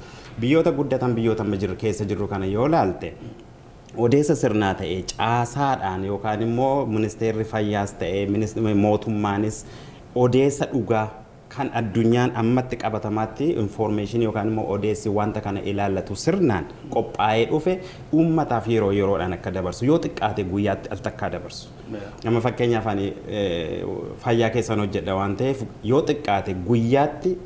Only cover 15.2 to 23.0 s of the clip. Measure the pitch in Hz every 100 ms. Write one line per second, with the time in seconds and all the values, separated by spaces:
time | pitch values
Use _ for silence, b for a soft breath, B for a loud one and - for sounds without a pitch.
15.2 | 104 104 104 98 98 101 101 92 - 101
16.2 | - 190 165 95 - - - - 113 -
17.2 | 107 110 113 156 151 185 185 B B 156
18.2 | 165 160 147 117 107 113 101 101 98 80
19.2 | 90 87 95 92 92 87 123 165 - -
20.2 | 107 107 92 98 101 98 - 98 104 -
21.2 | 98 87 87 - - - - 110 101 -
22.2 | 117 117 120 - 123 117 107 101